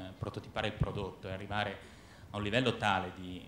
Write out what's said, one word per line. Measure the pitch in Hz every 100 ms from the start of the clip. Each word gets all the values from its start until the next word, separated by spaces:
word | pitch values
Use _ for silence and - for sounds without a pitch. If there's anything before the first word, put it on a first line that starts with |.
| 92 98
prototipare | 101 107 - 113 107
il |
prodotto | - 101 104 95 - 95
e |
arrivare | 95 101 104 101 92 - - - - -
a | 104
un |
livello | 104 117 123 110
tale | 107 95 90 90
di, | 90 90